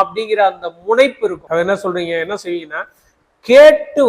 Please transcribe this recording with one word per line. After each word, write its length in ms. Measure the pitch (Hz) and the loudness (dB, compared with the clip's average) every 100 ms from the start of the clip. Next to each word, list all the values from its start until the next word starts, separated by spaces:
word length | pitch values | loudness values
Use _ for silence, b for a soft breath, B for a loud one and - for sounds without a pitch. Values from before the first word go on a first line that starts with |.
அப்படிங்கிற 400 | 190 190 220 214 190 | -2 -4 -6 -2 -2
அந்த 200 | 185 175 170 185 | -4 -14 -12 -4
முனைப்பு 380 | 233 269 - 202 | 0 0 -2 -8
இருக்கும். 240 | 165 - | -8 -8
அது 120 | 165 180 | -6 -4
என்ன 100 | 196 | -4
சொல்றீங்க, 320 | 196 180 170 165 165 | -6 -8 -8 -8 -8
என்ன 120 | 202 | -12
செய்வீங்கன்னா 380 | 180 175 156 156 - _ _ _ _ _ - | -10 -12 -12 -14 -16 _ _ _ _ _ 2
கேட்டு 560 | 262 302 302 - 294 | 6 8 6 -2 -2